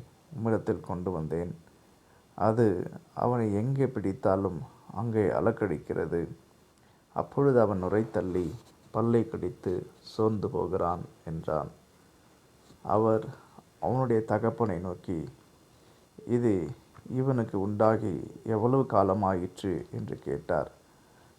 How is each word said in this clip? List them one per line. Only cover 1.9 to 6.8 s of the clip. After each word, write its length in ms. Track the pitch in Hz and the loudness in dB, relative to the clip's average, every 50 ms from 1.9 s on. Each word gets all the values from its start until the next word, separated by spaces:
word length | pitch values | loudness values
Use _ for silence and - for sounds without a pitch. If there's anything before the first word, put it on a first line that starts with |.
| _ _ _ _ _ _ _ _ _ | _ _ _ _ _ _ _ _ _
அது 560 | - 95 110 110 120 120 107 92 90 - - - - - - - | -2 0 2 4 4 4 4 4 2 -2 -6 -10 -14 -18 -14 -6
அவனை 400 | - - 120 123 120 113 107 98 | -2 -2 0 0 0 0 0 0
எங்கே 320 | 101 110 131 135 135 135 | 0 0 0 0 0 0
பிடித்தாலும் 760 | 127 - 110 92 98 95 - - 104 95 98 98 92 90 76 - - - - - - - | 0 -2 -2 -4 -4 -2 0 2 2 2 2 2 0 -2 -6 -8 -12 -16 -20 -20 -12 -8
அங்கே 320 | 95 110 120 110 110 104 85 | -6 -4 -2 0 2 2 2
அலக்கடிக்கிறது. 920 | 60 62 85 110 113 - 113 95 80 - - - 90 87 87 80 85 85 82 - - - - _ _ _ _ _ _ _ | 2 2 2 2 2 0 0 -2 -2 -4 -4 -4 -4 -4 -2 -2 -2 -2 -2 -4 -8 -12 -20 _ _ _ _ _ _ _